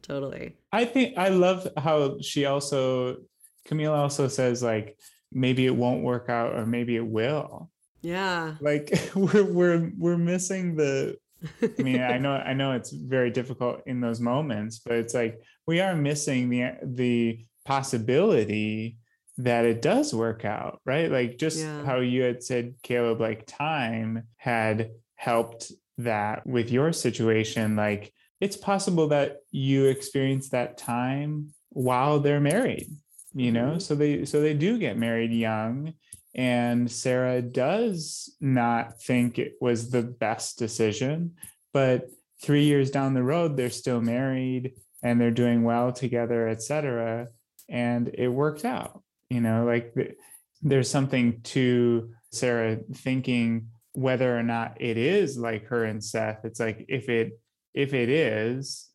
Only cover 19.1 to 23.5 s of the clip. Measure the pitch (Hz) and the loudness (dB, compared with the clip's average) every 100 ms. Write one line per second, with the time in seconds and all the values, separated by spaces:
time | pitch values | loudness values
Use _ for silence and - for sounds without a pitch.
19.1 | _ _ - 123 120 117 113 143 240 294 | _ _ -4 0 4 4 2 2 2 0
20.1 | 113 113 113 107 104 - - - 143 165 | 0 -2 -2 -6 -6 -8 -8 -2 0 0
21.1 | 135 127 127 156 156 156 147 143 127 123 | 0 -2 -2 -4 -2 -6 -4 -2 0 2
22.1 | 127 127 120 - 123 120 123 - 123 117 | 2 0 -2 -4 -4 -4 -10 -4 0 2
23.1 | 113 110 113 - | 0 -2 -4 -12